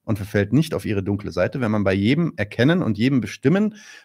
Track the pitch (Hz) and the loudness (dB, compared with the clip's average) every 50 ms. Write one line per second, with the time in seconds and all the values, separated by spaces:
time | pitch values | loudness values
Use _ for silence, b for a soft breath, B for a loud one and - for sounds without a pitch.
0 | _ - 110 101 101 - - 104 101 101 113 147 160 - - - - 95 107 98 | _ -6 -4 -4 -4 -2 0 0 0 2 2 2 2 0 -2 -6 -4 -4 -4 -2
1 | 92 98 101 101 - 85 80 90 92 95 - 143 123 104 107 107 98 98 98 98 | -2 -2 -4 -4 -6 -6 -2 -2 -2 -2 -2 -2 -2 -2 0 0 2 2 2 2
2 | 98 110 139 160 170 156 - - 104 104 - - 120 143 175 185 - - 107 98 | 2 2 2 2 0 -2 -2 -4 -6 -4 0 2 2 2 2 2 0 -2 0 0
3 | 110 135 143 127 107 95 - - - 139 175 196 214 208 214 B B B B B | 0 2 2 0 0 -2 -6 -2 0 2 2 2 2 0 -4 B B B B B
4 | B | B